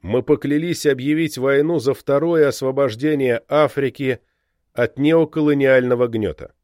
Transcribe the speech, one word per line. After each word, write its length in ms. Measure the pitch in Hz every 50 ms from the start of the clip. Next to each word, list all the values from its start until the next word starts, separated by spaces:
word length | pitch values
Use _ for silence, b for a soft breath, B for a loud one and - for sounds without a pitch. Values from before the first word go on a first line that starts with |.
мы 200 | - 85 107 127
поклялись 640 | 120 - 151 139 - 139 143 147 165 175 165 - -
объявить 520 | 151 139 127 127 143 151 156 165 151 - 127
войну 420 | 127 135 139 139 147 160 175 156
за 140 | 113 131 131
второе 560 | - - - 139 143 156 170 170 160 151 139
освобождение 920 | 120 - 135 131 131 139 139 131 110 110 135 151 151 139 135 127 117 113 _ _
Африки 720 | 139 151 151 143 - 147 139 131 113 - 143 131 123 - _ _ _ _ _ _ _ _ _ _ _
от 260 | - 120 113 - -
неоколониального 1080 | 139 151 160 165 160 156 - 160 151 147 147 143 139 135 131 131 127 123 123 120 123 120
гнета 460 | 117 113 107 92 76 - - - _ _